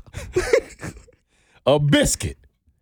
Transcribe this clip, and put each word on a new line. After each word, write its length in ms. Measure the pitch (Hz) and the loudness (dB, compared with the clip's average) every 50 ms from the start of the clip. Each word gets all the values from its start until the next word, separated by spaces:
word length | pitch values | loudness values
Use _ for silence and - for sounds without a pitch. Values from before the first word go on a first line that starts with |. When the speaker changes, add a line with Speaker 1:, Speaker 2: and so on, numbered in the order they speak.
| - - - - - - - 370 - - - - - - - - - | -14 -14 -16 -16 -16 -6 -4 -4 0 2 0 0 0 -4 -10 -16 -16
Speaker 1:
<laughs> 800 | - - - - - _ _ _ _ _ _ _ _ _ _ _ | -16 -16 -18 -20 -20 _ _ _ _ _ _ _ _ _ _ _
Speaker 2:
a 140 | 127 139 151 | 0 2 2
biscuit? 580 | 147 143 147 294 269 - - - - 76 - - _ _ _ _ _ _ _ _ | 2 2 4 4 2 0 -2 -4 -6 -8 -10 -12 _ _ _ _ _ _ _ _